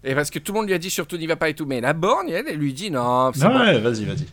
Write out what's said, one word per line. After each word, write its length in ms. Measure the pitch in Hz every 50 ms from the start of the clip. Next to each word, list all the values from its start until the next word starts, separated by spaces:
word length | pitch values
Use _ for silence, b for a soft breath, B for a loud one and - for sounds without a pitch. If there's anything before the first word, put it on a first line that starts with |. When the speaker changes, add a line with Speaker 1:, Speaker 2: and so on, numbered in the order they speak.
| -
Speaker 1:
Et 100 | 131 135
parce 160 | 143 147 143
que 80 | -
tout 140 | 156 - - 196
le 60 | 220
monde 80 | 220
lui 80 | 196 190
a 20 |
dit : « 120 | 170 165 190
Surtout 260 | - - 170 - 180
n'y 80 | 165 160
va 100 | 160 160
pas » 140 | 156 165 156
et 60 | 147
tout. 100 | 151 160
Mais 160 | 139 135 120
la 120 | 113 135 156
borgne, 360 | 165 165 202 262 381 381 320
elle, 160 | 165 185 262
elle 120 | 320 185 151
lui 120 | 147 139
dit : « 180 | 131 147 202 208
Non, 400 | 156 127 120 123 123 127 131 131 127
c'est 100 | 135 147
Speaker 2:
Ah 60 | 208
Speaker 1:
moins 160 | 254 254 240
Speaker 2:
ouais, 140 | 214 170 117
vas-y, 260 | 104 120 120 107 104
vas-y. 220 | 98 98 - 147 -